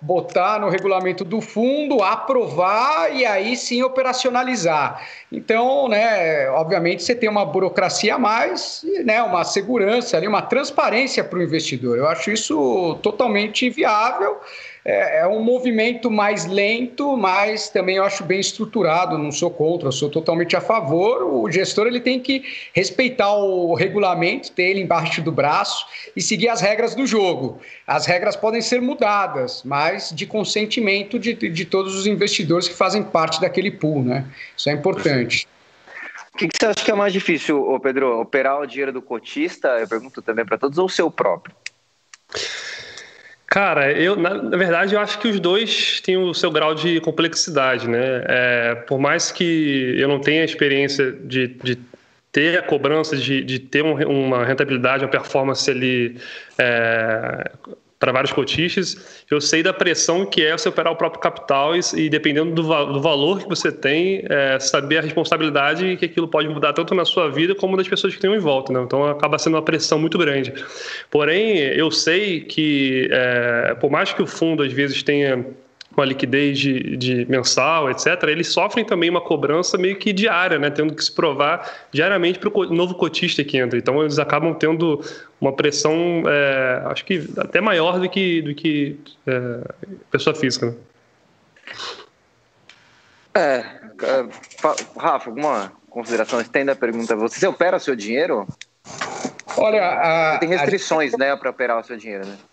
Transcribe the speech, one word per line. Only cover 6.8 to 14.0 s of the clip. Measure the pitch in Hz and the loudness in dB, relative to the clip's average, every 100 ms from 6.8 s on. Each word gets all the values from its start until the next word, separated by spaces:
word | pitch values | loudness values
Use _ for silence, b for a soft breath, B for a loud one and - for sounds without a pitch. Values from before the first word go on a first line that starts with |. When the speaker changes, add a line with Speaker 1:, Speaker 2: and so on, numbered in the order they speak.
| 170 190 | 2 -2
Speaker 1:
você | - | -2
tem | 247 220 | 0 2
uma | 208 | 2
burocracia | 202 165 190 - 185 - 208 | 0 2 0 2 0 2 0
a | 277 | 2
mais, | 226 220 294 349 - - 320 381 | 2 2 0 -2 -8 -10 -4 -2
né, | 262 220 | 2 2
uma | 233 180 | 2 2
segurança | 165 - 196 247 196 240 240 160 | 2 -2 0 2 2 2 2 0
ali, | 190 | 2
uma | 202 | 0
transparência | - 233 285 - 240 214 262 - | 2 0 0 2 2 2 0 0
pro | 190 175 | -2 -2
investidor. | 170 156 156 131 123 120 | 0 0 -2 -4 0 2
Eu | 147 | 2
acho | 165 - | 0 -2
isso | 214 - 302 269 214 175 160 | -4 -2 0 2 2 0 0
totalmente | 214 214 247 202 214 214 254 | -2 -2 -2 0 0 0 -2
viável. | 247 311 214 | 0 2 2